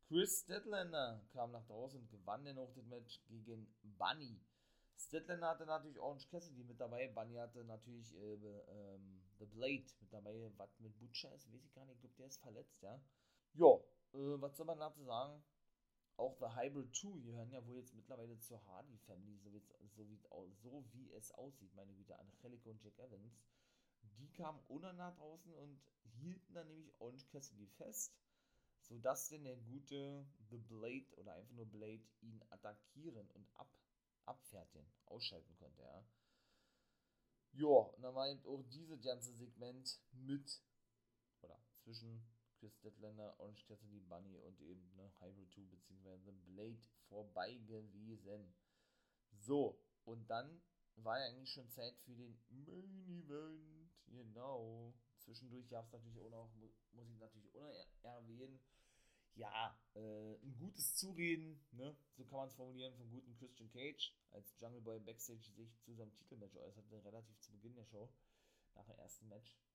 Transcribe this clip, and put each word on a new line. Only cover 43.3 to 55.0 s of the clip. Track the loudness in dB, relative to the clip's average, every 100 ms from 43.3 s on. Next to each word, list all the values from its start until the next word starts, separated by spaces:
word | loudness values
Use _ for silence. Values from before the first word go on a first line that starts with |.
| -6
Orange | -10 -10 -14
Cassidy, | -16 -12 -12
Bunny | -8 -8 -8 -12
und | -12 -12
eben, | -12 -12 -14 -14
ne, | -14 -12
Hybrid | -14 -12 -14
Two | -14 -16
beziehungsweise | -16 -18 -16 -14 -14 -14
Blade | -16 -12 -8 -8 -8 -14 -20 -10
vorbei | -8 -4 -2 -2 -4 -8
gewesen. | -8 -8 -12 -10 -10 -8 -8 -10 -18 _ _ _ _ _ _ _
So, | -14 6 8 8 4 -18 _ -10
und | -8 0
dann | 0 0 -12 -18 _ _ -6
war | 2 4
ja | 2
eigentlich | -4 -6
schon | -6 -6
Zeit | -4 -6 -6
für | -12 -10
den | -10 -12 -14
Main | -12 -10 -10 -8 -10 -6
Event, | -8 -4 -4 -4 -8 -12 -16 -18 -20 -16
genau. | -12 -10 -8 -4 -2 -4 -6 -10 -12